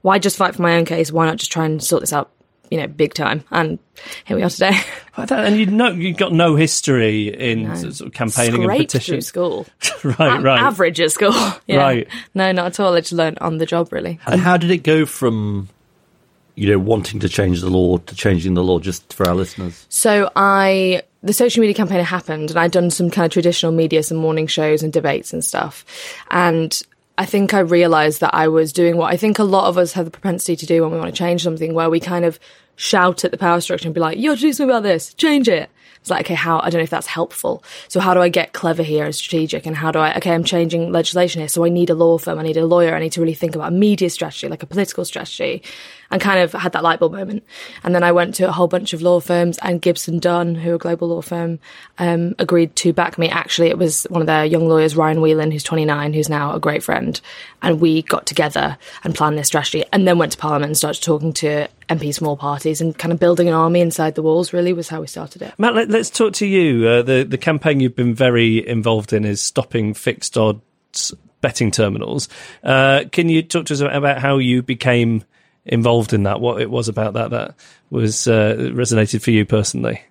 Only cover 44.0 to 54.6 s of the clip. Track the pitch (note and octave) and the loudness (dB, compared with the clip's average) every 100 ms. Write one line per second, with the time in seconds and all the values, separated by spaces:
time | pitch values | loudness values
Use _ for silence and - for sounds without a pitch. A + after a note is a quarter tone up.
44 | F3+ - D#3+ - - - D3 F3 F#3+ - | -2 -4 -8 -8 -10 -10 -6 -4 -4 -6
45 | F3 - - - C3+ B2+ - - - - | -8 -10 -12 -6 -6 -6 -12 -20 -20 -20
46 | _ F#3+ G3+ F#3+ E3+ F#3+ F3+ - E3 E3 | _ -2 2 2 2 0 -4 0 0 2
47 | E3 F#3+ G3 G#3 _ - - - F3 F3+ | 0 -2 -8 -8 _ -20 -20 -8 0 2
48 | F3 F3 F3 - F#3 E3+ F3 F3+ G#3 E3 | 4 4 0 0 -2 0 0 0 -4 -2
49 | F3 F3+ - F3 F3 E3 F#3 F3 F3 E3+ | 2 2 2 0 0 -2 -4 0 0 -2
50 | - E3 F3 F3 E3+ E3 E3+ E3+ E3+ E3+ | -4 -2 0 0 -2 -2 -2 -2 -2 -4
51 | E3+ E3+ - E3+ E3+ E3 - - - - | -4 -4 -6 -6 -4 -6 -12 -20 -20 -4
52 | F3 E3+ E3+ - F3 F3+ E3 - F3 E3+ | 0 0 -2 -2 2 2 2 0 0 0
53 | F3 - E3 E3+ - - E3 E3 E3 D#3 | -2 -2 -2 -2 -4 0 2 2 0 -2
54 | - E3+ D#3+ D#3 D#3 E3 | -2 -2 2 2 2 2